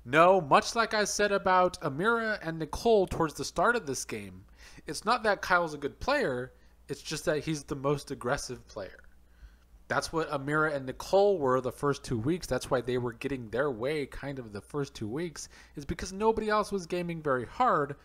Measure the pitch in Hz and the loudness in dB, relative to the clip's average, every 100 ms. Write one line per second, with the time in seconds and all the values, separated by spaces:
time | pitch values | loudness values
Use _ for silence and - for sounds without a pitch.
0 | - 143 175 190 143 175 - 233 226 220 | 2 6 8 6 6 4 4 0 0 0
1 | 202 - 208 196 185 185 185 180 160 135 | 0 2 2 2 4 4 4 2 -4 0
2 | 208 233 226 208 160 165 151 - 233 220 | 0 2 0 -4 -6 -6 -8 -2 4 4
3 | 180 - 160 139 139 - 190 240 160 127 | 4 0 -2 -2 -6 2 2 2 -2 -6
4 | - 113 98 92 95 - - - - 151 | -6 -10 -10 -14 -20 -20 -20 -16 -10 -6
5 | 208 240 220 196 - 180 170 151 143 - | 0 2 2 0 2 2 2 -2 -6 -4
6 | - 285 196 123 127 - - _ - 143 | 0 2 2 -2 -6 -12 -20 _ -12 -10
7 | - 156 - 151 135 156 139 143 139 147 | -8 -4 -2 -2 -2 -6 -6 -4 0 0
8 | - 131 120 139 - 120 - - 95 - | -2 -6 -2 -2 -4 -12 -12 -12 -12 -14
9 | - - - - - - _ - - 123 | -20 -20 -20 -20 -20 -20 _ -20 -4 -2
10 | - 165 156 151 135 151 156 143 131 127 | -2 -2 -2 -4 0 0 2 0 -6 -8
11 | - 190 202 190 135 127 123 - 143 139 | 2 4 6 4 2 2 0 -2 -2 -2
12 | - 120 117 175 - 127 - 131 123 123 | -2 -2 0 -2 -2 -4 0 -2 0 -2
13 | 120 113 131 131 113 113 147 113 127 156 | -2 -6 -6 -6 -4 -2 -2 -2 -4 -4
14 | 131 - 143 135 117 101 - 147 139 - | -6 -8 -10 -10 -10 -12 -8 -6 -6 -6
15 | 104 131 175 143 - - - - 139 175 | -6 -4 -6 -8 -16 -18 -18 -14 -8 -6
16 | 185 190 220 220 214 214 202 202 165 180 | -6 2 2 2 2 2 2 -4 -4 -4
17 | 175 165 151 127 113 - 254 180 147 143 | -4 -2 0 0 -2 2 4 4 2 -4